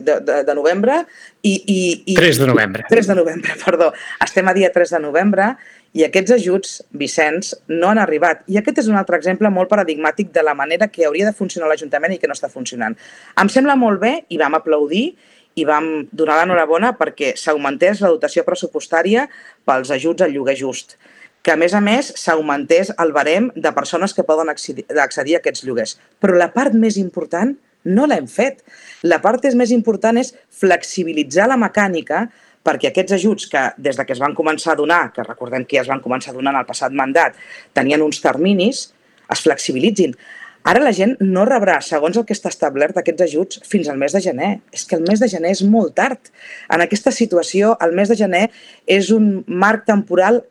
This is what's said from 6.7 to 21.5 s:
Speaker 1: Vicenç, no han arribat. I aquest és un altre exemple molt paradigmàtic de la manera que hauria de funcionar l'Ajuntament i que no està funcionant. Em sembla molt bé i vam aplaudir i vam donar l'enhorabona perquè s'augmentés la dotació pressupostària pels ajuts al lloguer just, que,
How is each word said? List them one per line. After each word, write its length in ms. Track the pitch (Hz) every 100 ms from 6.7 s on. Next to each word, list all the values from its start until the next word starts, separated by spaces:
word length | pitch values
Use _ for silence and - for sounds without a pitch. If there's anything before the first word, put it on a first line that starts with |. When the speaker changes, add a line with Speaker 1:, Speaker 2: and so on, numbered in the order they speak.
| - -
Speaker 1:
Vicenç, 600 | 143 135 - 151 156 - - -
no 180 | 165 180
han 80 | 220
arribat. 420 | 175 151 170 156 -
I 80 | 202
aquest 240 | 254 311
és 60 | 220
un 60 | 202
altre 180 | 190 175
exemple 320 | 175 190 214
molt 220 | 185 185
paradigmàtic 600 | 208 170 151 156 180 185 170
de 80 | 156
la 80 |
manera 360 | 143 143 175 214
que 140 | - 156
hauria 180 | 156 214
de 60 | 208
funcionar 340 | 185 175 156
l'Ajuntament 440 | 156 147 143 165
i 60 | 180
que 80 | 151
no 80 | 139
està 120 | 135
funcionant. 460 | 135 123 120 110 110 - - - -
Em 100 | 202
sembla 280 | 262 285 269
molt 240 | 226 196
bé 100 | 220 320 -
i 80 | 165
vam 200 | 143 156
aplaudir 480 | 160 151 147 185 311 - _ _ _ -
i 80 | 147
vam 220 | 151 160 156 143
donar 260 | 151 156 156
l'enhorabona 500 | 180 175 156 165 233 220
perquè 340 | 151 - 135 123
s'augmentés 640 | 160 151 139 135 180 208
la 80 | 196
dotació 300 | 160 147 170 165
pressupostària 800 | 170 - 151 - 165 180 226 285 - - _ -
pels 240 | 131 127 135
ajuts 260 | 165 165
al 140 | 175 139
lloguer 200 | 131 135
just, 340 | 135 127 - _ _ _ - _
que, 140 | -